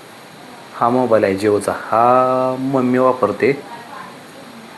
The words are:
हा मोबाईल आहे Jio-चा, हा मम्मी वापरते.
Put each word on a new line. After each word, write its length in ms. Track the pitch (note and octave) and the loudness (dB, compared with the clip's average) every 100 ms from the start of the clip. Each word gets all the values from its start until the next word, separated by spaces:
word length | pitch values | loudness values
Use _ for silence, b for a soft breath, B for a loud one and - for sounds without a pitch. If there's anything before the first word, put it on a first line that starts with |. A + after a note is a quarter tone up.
| - - - - - - - | -20 -20 -20 -20 -20 -20 -20
हा 140 | - A#2+ | -4 0
मोबाईल 360 | B2+ B2 A2 | 0 2 2
आहे 120 | G#2 F#2+ | 2 0
Jio-चा, 360 | G#2+ G#2 G2 | 0 0 -2
हा 840 | E2+ - A2 A#2+ B2+ B2+ B2+ B2+ B2+ | -6 -2 2 4 4 2 0 -2 -2
मम्मी 400 | C3 C3+ B2+ B2+ | -2 0 0 2
वापरते. 640 | B2+ A#2+ G2+ G2+ A2+ C#3 - - - - - - - - - - - | 2 2 -2 0 0 0 -6 -18 -16 -16 -16 -18 -20 -20 -20 -20 -20